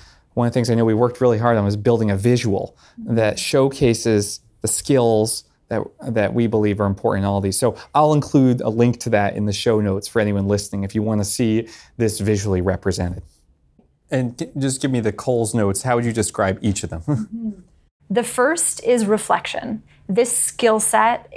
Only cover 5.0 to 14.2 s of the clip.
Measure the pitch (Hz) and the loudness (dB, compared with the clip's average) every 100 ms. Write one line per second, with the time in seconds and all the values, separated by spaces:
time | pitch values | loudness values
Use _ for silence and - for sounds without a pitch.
5 | 117 110 110 - - _ - 113 - - | 4 4 2 -2 -10 _ -8 -6 -6 -10
6 | - 113 98 120 117 110 104 101 101 98 | -4 0 0 0 0 2 0 0 0 0
7 | 113 101 98 101 98 - 120 - - 147 | -2 0 0 0 -2 0 -2 -2 -2 2
8 | 151 151 - 143 131 123 117 113 120 120 | 4 2 2 4 4 2 0 2 2 0
9 | 117 107 101 - 104 95 120 107 104 98 | 0 0 0 -2 -2 -2 0 2 0 -2
10 | - 113 104 101 98 101 - 101 98 110 | -2 -2 0 0 0 0 -2 -8 -4 -2
11 | 107 107 101 - 113 110 110 - - - | -2 -2 -2 0 0 0 -2 -12 -14 -2
12 | 113 - 98 104 104 92 92 92 95 90 | -2 0 0 0 0 0 0 -2 -2 -2
13 | 87 90 - _ _ _ _ _ _ _ | -4 -6 -14 _ _ _ _ _ _ _
14 | _ 131 | _ -4